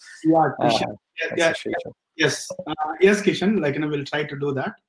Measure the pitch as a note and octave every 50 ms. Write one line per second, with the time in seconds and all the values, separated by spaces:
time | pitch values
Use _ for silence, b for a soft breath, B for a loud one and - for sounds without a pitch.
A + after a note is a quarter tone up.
0 | B B B B - D#3+ D#3+ D#3+ D#3 C#3 - - B2 A#2+ A2+ - A#2+ A#2 G#2+ -
1 | _ _ _ - - - - F3 E3 E3 D#3 - - A2+ - - - - - _
2 | _ _ _ - - - - - - - F#3 - - D3+ D#3 - D#3 D#3 D#3 -
3 | F#3 G3+ G#3 G3 - F#3+ D3+ - F3+ G#3 A3 F#3 D3+ C#3+ C3+ D3 D3+ D3+ D3+ C#3+
4 | C#3 - D3 D3+ D3 C#3+ C#3+ C#3+ C#3+ C#3+ C#3 C3 D#3 G#3+ - - _